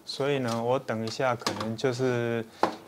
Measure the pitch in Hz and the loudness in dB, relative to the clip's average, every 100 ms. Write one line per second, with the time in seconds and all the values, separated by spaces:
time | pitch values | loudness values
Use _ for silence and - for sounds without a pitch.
0 | - - 139 139 123 113 117 131 135 110 | -8 -2 0 2 0 0 2 0 0 -2
1 | 113 - 131 117 - 101 110 113 135 123 | -2 0 0 0 -2 -4 -4 0 0 2
2 | 131 123 117 117 113 - - - | 2 2 2 0 -4 -2 -2 -2